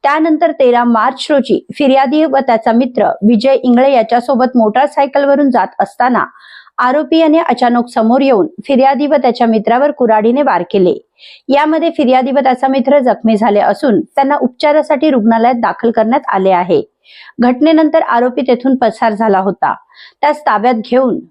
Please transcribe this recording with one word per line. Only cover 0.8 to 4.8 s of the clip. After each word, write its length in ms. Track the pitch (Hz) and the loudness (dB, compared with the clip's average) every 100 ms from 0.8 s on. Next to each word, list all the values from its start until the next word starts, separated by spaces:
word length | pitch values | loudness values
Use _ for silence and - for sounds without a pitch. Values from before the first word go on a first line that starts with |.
मार्च 420 | 240 226 226 262 - | 2 0 0 -4 -2
रोजी 360 | 285 262 214 _ | -2 0 -4 _
फिर्यादी 500 | - 285 269 269 302 | -4 0 2 2 0
व 120 | 311 269 | 0 0
त्याचा 360 | 262 226 233 | 0 0 0
मित्र 360 | 233 262 233 190 - | 0 0 -2 -2 0
विजय 320 | 208 233 254 | 0 2 2
इंगळे 380 | 269 254 240 277 | 0 2 2 4
याच्यासोबत 640 | 262 220 240 240 269 254 247 | 2 0 -2 0 -2 0 0
मोटारसायकलवरून 920 | 220 226 | 0 0